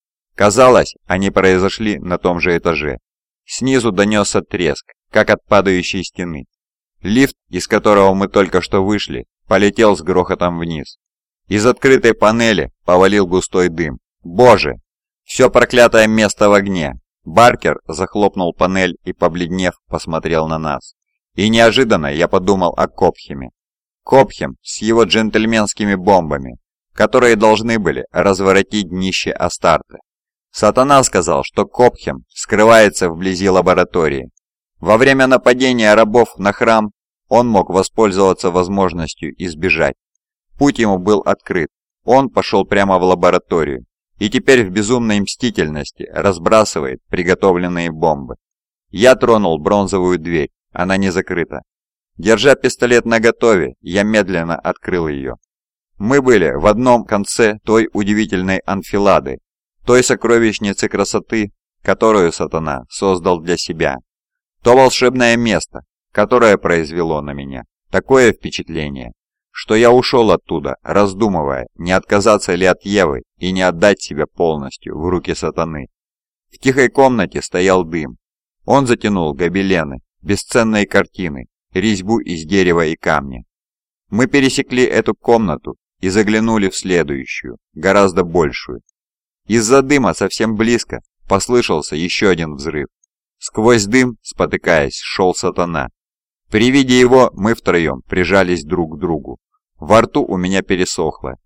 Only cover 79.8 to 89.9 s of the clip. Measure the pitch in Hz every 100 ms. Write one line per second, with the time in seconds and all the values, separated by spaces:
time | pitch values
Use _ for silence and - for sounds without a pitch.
79.8 | 76 64 _ _ - 101 - 131 110 107
80.8 | 101 101 - - 90 69 57 _ _ 92
81.8 | 104 98 92 113 - 82 78 98 92 85
82.8 | 80 80 87 76 69 64 - _ _ _
83.8 | _ _ - 101 127 143 135 - 135 127
84.8 | 123 101 113 107 - 117 104 73 - -
85.8 | _ - 92 98 104 110 113 110 98 -
86.8 | 92 87 73 69 65 - 62 58 _ -
87.8 | 196 196 196 180 95 170 71 - - 62
88.8 | _ _ _ _ _ _ - 113 110 139
89.8 | 135